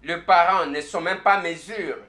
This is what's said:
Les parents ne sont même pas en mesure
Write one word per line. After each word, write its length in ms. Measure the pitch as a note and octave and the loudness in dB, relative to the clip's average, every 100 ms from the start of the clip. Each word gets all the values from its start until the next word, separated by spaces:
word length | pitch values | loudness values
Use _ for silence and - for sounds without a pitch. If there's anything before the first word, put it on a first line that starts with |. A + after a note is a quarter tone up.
Les 160 | D3 E3+ | -6 -8
parents 480 | F3 F3+ E3+ F#3+ D#3 | 4 4 6 2 0
ne 140 | C#3+ | -4
sont 180 | D3 - | -6 -6
même 200 | E3+ F#3+ | -4 -2
pas 180 | G#3 G3 | 2 0
en 40 | |
mesure 540 | F3 E3 F#3 A3 E3 A2+ | 0 -8 -12 -10 -8 -8